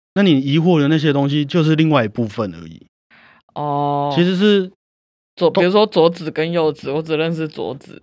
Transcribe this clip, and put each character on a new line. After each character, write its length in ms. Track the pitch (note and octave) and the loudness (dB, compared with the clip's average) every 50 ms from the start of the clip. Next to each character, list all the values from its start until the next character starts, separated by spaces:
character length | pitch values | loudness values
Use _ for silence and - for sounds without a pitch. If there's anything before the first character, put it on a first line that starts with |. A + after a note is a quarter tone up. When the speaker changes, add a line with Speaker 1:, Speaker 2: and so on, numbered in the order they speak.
| _ _ - | _ _ -2
Speaker 1:
那 60 | F#3+ | 2
你 160 | G3+ F#3 D3 C3+ | 2 4 4 2
疑 220 | C#3 C#3 C#3+ E3 | 2 0 0 2
惑 180 | D#3+ F#3 F3 D3+ | 2 4 2 2
的 80 | C#3+ | 2
那 100 | C#3+ D#3+ | 2 2
些 160 | D3+ D3 D3+ | 2 2 0
东 160 | C#3 C#3+ C#3 C#3 | 0 0 0 0
西 160 | C#3+ D3+ D3 | 0 -2 -2
就 200 | C#3+ - E3+ D3+ | -2 0 0 2
是 100 | D#3 D#3+ | 2 2
另 160 | D#3 D#3+ D#3 | 2 2 2
外 140 | D3 C3 A2 | 2 2 0
一 40 | G#2 | 0
部 200 | - B2 A#2 G#2 | -2 -4 -6 -4
分 260 | - A#2 G#2+ F#2 D#2+ | -4 -6 -6 -6 -8
而 140 | E2+ E2 D#2+ | -12 -16 -18
已。 180 | E2 - - _ _ _ _ _ _ _ _ _ _ _ _ _ - | -18 -20 -20 _ _ _ _ _ _ _ _ _ _ _ _ _ -12
Speaker 2:
哦。 580 | D3+ D3 D3 C#3+ C#3+ C#3+ C#3+ C#3+ C#3+ C#3+ C#3+ C#3+ | -8 -6 -4 -4 -2 -2 -2 -2 -2 -2 -2 0
Speaker 1:
其 80 | E3+ | 0
实 140 | F3 F#3 F#3+ | 0 0 0
是 340 | F3+ G#3 G#3 G3+ G3 F#3 F#3 - _ _ _ _ _ _ _ _ _ _ _ _ | 2 2 2 2 2 0 -4 -8 _ _ _ _ _ _ _ _ _ _ _ _
Speaker 2:
左-， 160 | - F3 D#3 | 0 0 0
Speaker 1:
都 100 | - G3 | 2 2
Speaker 2:
比 60 | F3 | 2
如 60 | F3+ | 4
说 120 | G3+ G#3 A3 | 4 2 2
左 240 | G#3+ - F3+ D#3+ E3+ | 2 2 2 2 2
指 220 | E3+ - D#3+ D#3 | 2 -2 -8 -8
跟 220 | - D#3 D#3+ E3 | -6 -4 -4 -2
右 180 | E3+ E3+ D#3+ D#3 | 0 0 0 0
指， 180 | C#3+ - - C3+ | -2 -4 -6 -6
我 100 | C#3+ D#3+ | -6 -6
只 140 | D#3 D#3+ D#3 | -4 -4 -4
认 180 | D3 D#3+ E3 E3+ | -2 -2 -2 -4
识 140 | D#3+ D#3+ D3+ | -4 -6 -8
左 260 | - - F#2 G2+ C3 | -8 -8 -8 -8 -10
指 260 | C#3 - - - - | -12 -14 -20 -20 -20